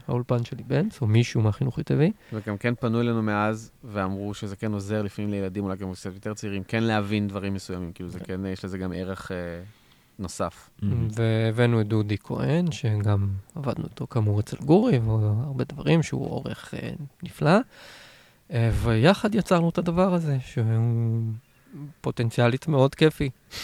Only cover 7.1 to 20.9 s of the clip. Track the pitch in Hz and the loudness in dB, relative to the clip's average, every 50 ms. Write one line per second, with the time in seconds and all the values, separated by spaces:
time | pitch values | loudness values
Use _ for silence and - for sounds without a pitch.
7.1 | 107 104 104 101 98 98 98 98 98 95 - - 92 90 90 82 - - 90 87 | 0 0 0 -2 -4 -4 -4 -4 -4 -6 -6 -8 -8 -8 -8 -8 -10 -10 -10 -10
8.1 | 87 90 - - 92 92 98 95 92 - - 92 95 92 92 90 87 90 92 92 | -10 -10 -10 -8 -8 -6 -6 -6 -6 -6 -8 -8 -6 -6 -6 -6 -4 -6 -6 -6
9.1 | 95 - - - 92 90 87 85 85 85 95 107 - _ _ _ _ _ _ _ | -8 -8 -8 -8 -8 -8 -8 -8 -10 -10 -14 -16 -20 _ _ _ _ _ _ _
10.1 | _ - 98 87 - - 92 85 - - - - _ - 104 101 98 - 113 110 | _ -10 -10 -8 -4 -4 -4 -4 -6 -10 -20 -20 _ -4 -2 0 0 0 0 -2
11.1 | 107 117 113 113 113 110 113 113 107 120 120 120 117 113 107 104 110 107 104 104 | 0 0 2 2 2 2 2 2 2 2 4 4 4 2 2 2 2 2 2 0
12.1 | 104 - - - 123 120 131 131 147 170 180 165 - - - 110 107 104 104 107 | -2 -4 -4 -6 -4 -2 0 0 2 2 0 0 -2 -2 -2 0 0 2 2 2
13.1 | 104 104 101 101 95 98 - - - - 135 123 110 - - - - - 127 - | 2 2 2 0 -2 -4 -8 -10 -10 -8 -6 -4 -4 -4 -6 -8 -8 -10 -8 -4
14.1 | - 120 107 104 101 104 104 - - - - 143 160 208 247 254 165 120 113 113 | -2 0 2 2 2 0 0 -2 -6 -4 2 4 4 4 6 4 2 2 2 2
15.1 | 110 110 107 107 104 113 135 147 135 127 127 - 139 143 - 147 165 165 143 - | 2 2 2 2 2 0 -2 -2 -2 -4 -4 -6 -6 -4 2 4 4 4 2 0
16.1 | 135 131 127 - - 120 - - - - - - - 127 - 117 - - 143 - | -2 -4 -4 -4 -4 -6 -6 -6 -8 -10 -10 -12 -10 -8 -8 -8 -8 -10 -12 -14
17.1 | _ - - - - - 151 147 185 226 269 - - - - - - - - - | _ -14 -14 -12 -4 0 2 4 4 4 2 0 -10 -20 -20 -20 -20 -20 -20 -20
18.1 | - - - _ _ _ _ - - 117 117 113 107 107 107 117 113 110 127 175 | -20 -20 -20 _ _ _ _ -4 0 2 2 2 2 2 2 2 4 6 6 6
19.1 | 202 - - 214 214 208 - - 185 170 170 165 - 170 170 175 165 180 190 196 | 6 4 2 0 0 0 2 4 4 4 4 2 2 0 0 2 2 4 4 4
20.1 | 180 170 165 151 139 131 127 - - 127 110 110 113 113 113 117 | 4 2 2 0 0 -2 -2 -4 -2 0 2 2 4 2 2 2